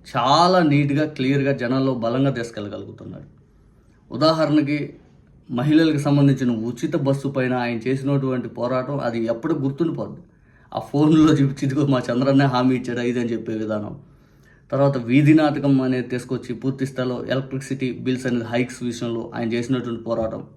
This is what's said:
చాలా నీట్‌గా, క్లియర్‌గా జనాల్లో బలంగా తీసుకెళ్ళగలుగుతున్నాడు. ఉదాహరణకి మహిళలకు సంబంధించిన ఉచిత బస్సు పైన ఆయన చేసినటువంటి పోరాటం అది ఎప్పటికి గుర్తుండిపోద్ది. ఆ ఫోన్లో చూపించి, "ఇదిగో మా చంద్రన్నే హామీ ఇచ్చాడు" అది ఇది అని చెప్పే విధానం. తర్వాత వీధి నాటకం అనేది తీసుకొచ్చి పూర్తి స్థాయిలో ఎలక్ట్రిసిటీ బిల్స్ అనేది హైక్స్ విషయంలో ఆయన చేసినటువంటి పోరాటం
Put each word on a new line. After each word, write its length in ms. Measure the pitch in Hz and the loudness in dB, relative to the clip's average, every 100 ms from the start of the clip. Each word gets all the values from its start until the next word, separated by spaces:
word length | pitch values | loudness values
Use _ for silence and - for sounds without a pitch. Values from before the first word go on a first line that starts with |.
| - 127 | -8 -2
చాలా 460 | 123 151 180 185 | 4 6 6 6
నీట్‌గా, 420 | 156 139 143 143 151 | 4 4 2 0 -2
క్లియర్‌గా 460 | - 131 139 135 | -2 0 2 2
జనాల్లో 420 | 123 123 135 135 | 0 0 0 0
బలంగా 380 | 123 113 131 139 | 0 -2 0 0
తీసుకెళ్ళగలుగుతున్నాడు. 920 | 120 - 104 104 101 101 - 175 - - - _ _ _ _ _ _ - | 0 -6 -8 -10 -10 -12 -14 -16 -16 -18 -20 _ _ _ _ _ _ -10
ఉదాహరణకి 800 | 120 156 160 147 151 139 147 139 - _ _ _ _ - | 0 2 4 4 2 2 -2 -6 -12 _ _ _ _ -8
మహిళలకు 460 | 120 143 156 160 147 | -2 4 4 4 2
సంబంధించిన 540 | 143 143 139 127 123 | 2 4 4 4 0
ఉచిత 440 | 110 113 120 156 151 | -2 -4 -4 -4 -2
బస్సు 320 | 139 139 143 | 0 0 -2
పైన 260 | 135 127 | -2 -2
ఆయన 240 | 127 120 117 | -2 -2 -4
చేసినటువంటి 680 | 123 135 135 139 131 123 113 | -2 -2 0 0 0 -4 -6
పోరాటం 520 | 113 120 127 131 143 | -6 -2 -2 -4 -4
అది 260 | 123 117 113 | -4 -2 -2
ఎప్పటికి 340 | 113 - 151 | -2 -2 -2
గుర్తుండిపోద్ది. 640 | 135 139 160 139 101 - - _ _ _ - 110 | -2 -2 -4 -4 -8 -12 -20 _ _ _ -12 -10
ఆ 40 | |
ఫోన్లో 540 | - 143 156 160 156 | -4 2 4 6 6
చూపించి, 320 | 139 139 - 135 | 6 2 0 -2
"ఇదిగో 220 | 143 139 | 0 2
మా 140 | 127 117 | 0 0
చంద్రన్నే 340 | 120 135 139 139 | 0 4 4 4
హామీ 300 | 127 131 123 | 4 2 2
ఇచ్చాడు" 240 | 123 120 | -2 -4
అది 100 | 120 | -2
ఇది 100 | 123 | -2
అని 100 | 117 | -2
చెప్పే 240 | 113 110 | -4 -4
విధానం. 440 | 110 107 107 101 - - - _ _ - _ - | -6 -4 -4 -6 -12 -18 -20 _ _ -20 _ -4
తర్వాత 260 | 135 139 131 | 2 2 2
వీధి 360 | 117 139 151 | 2 4 6
నాటకం 480 | 160 151 139 143 135 | 6 4 2 2 2
అనేది 260 | 127 127 120 | 2 -2 -2
తీసుకొచ్చి 480 | 123 - 123 - 113 | -6 -6 -8 -6 -6
పూర్తి 300 | 135 135 135 | -4 -4 -6
స్థాయిలో 400 | - 127 123 - | -4 -4 -4 -4
ఎలక్ట్రిసిటీ 680 | 131 135 135 - 131 131 | -4 -4 -8 -8 -6 -6
బిల్స్ 340 | - 120 123 127 | -4 -4 -2 -2
అనేది 200 | 120 113 | -2 -2
హైక్స్ 380 | 120 123 - | -2 -4 -6
విషయంలో 480 | 120 113 117 117 - 113 | -8 -6 -6 -6 -8 -6
ఆయన 180 | 113 | -4
చేసినటువంటి 500 | 117 120 127 120 113 | -4 -2 -2 -4 -6
పోరాటం 400 | 113 117 110 107 - | -4 -4 -4 -6 -14